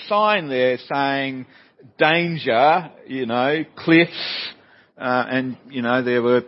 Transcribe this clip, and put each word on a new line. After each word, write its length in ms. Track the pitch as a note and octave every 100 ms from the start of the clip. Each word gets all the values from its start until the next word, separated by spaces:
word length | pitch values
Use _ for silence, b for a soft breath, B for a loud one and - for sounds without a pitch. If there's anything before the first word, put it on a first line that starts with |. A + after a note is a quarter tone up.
| -
sign 420 | G#3 G#3+ G#3 D3+
there 280 | C3 B2+ B2
saying, 680 | - C#3 C#3 C#3 C3+ C3 B2 b b b B2 -
"Danger," 960 | D#3 E3 E3+ D#3+ B2+ A2+ C#3+ E3 E3 - -
you 180 | C3+ A#2+
know, 380 | A#2+ C3 D#3 D3+ -
cliffs, 800 | - E3 E3+ - - - - - b b b -
uh, 260 | B2+ B2+ A#2
and, 280 | B2+ C3 A#2+ -
you 120 | C3+
know, 220 | A#2 B2+
there 180 | B2 B2
were, 220 | A#2 B2